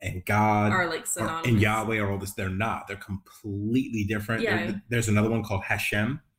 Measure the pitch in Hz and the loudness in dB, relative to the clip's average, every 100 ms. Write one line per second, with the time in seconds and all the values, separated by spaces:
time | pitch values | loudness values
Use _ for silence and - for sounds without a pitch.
0 | 95 92 - 104 107 104 104 101 170 160 | -8 -6 0 4 4 4 4 2 2 -2
1 | - - 110 165 143 113 104 110 110 110 | -4 -4 -4 -2 2 4 4 2 0 0
2 | 101 98 98 104 95 92 113 90 - 98 | 0 -2 -6 -6 -4 -2 -2 -2 -6 -12
3 | - 98 - - 107 101 104 127 135 113 | -8 -10 -10 -16 -8 -4 0 0 0 -2
4 | 104 107 104 110 226 175 170 - - 117 | 0 -2 -2 -2 0 0 -2 -6 -2 -2
5 | 110 104 110 113 107 95 - 101 - 104 | 2 4 4 0 -2 -4 -2 -2 0 0
6 | 110 147 - | 0 -4 -10